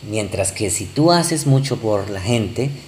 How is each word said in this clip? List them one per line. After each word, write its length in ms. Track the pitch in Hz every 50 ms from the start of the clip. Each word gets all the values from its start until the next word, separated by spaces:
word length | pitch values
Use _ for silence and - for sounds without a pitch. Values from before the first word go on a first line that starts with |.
| - 107
Mientras 440 | 104 110 104 95 92 92 95 92 -
que 160 | - 107 98
si 160 | 87 - 101
tú 280 | 92 - - 151 170 175
haces 340 | 175 165 170 165 151 139
mucho 320 | 143 139 135 139 - 123 107
por 320 | 113 110 107 101 98 98
la 100 | 101 98
gente, 500 | 90 107 120 120 107 92 95 - 123 143 143 139 -